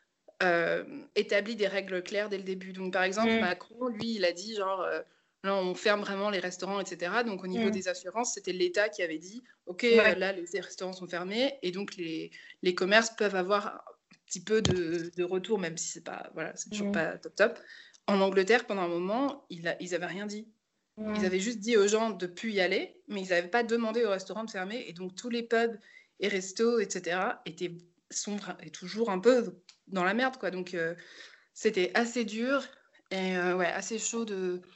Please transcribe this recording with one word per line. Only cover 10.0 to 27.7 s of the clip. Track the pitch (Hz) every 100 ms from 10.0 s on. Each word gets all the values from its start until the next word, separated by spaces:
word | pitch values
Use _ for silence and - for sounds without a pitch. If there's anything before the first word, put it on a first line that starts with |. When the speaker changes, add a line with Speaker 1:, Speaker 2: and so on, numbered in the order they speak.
| 214
Speaker 1:
euh, | 185
là, | 190
les | 190 170 196
restaurants | 180 - 185
sont | 185 175
fermés | 170 185 214 277 277
et | 180
donc | 180 202 -
les, | 170 160 165 - - -
les | 180
commerces | 180 185 214 220
peuvent | - 208 190
avoir | 180 202 -
un | - - - _ - -
petit | 185
peu | 185 220
de, | 220 185 165 170 170 175
de |
retour, | 175 185 185 214
même | 170 160
si | -
c'est | 165
pas, | 160 - -
voilà, | 165 160 -
c'est | -
toujours | 208 202
Speaker 2:
Mm. |
Speaker 1:
pas | 202 165 175
top | 160
top. » | - 233 226 - - - - -
En | 196
Angleterre, | 196 190 190 240 240
pendant | 196
un | 175
moment, | 170 180 226 277 - -
il | 175 170
a, | 156
ils | 180
avaient | 175 165
rien | 180 208
dit. | 208 220 _ _ _ _ -
Speaker 2:
Mm. | 214 208
Speaker 1:
Ils |
avaient | 185 185
juste | 208 220
dit | 208 226
aux | 202
gens | 220 226
de | 185 175
plus | 170 226
y | 196
aller, | 180 202 370 - -
mais | 208
ils | 185
n'avaient | 175 180
pas | 240
demandé | 226 233 226 220
au | 220
restaurant | 190 190 190
de | 220
fermer. | 196 185 233 -
Et |
donc, | 170 185
tous | 185 240
les | 233
pubs | 233 226 233 214 - - _ -
et | 202
restos, | 196 185 - 233 233
et | 196
cetera, | 190 170 180 208 - 165
étaient, | 165 175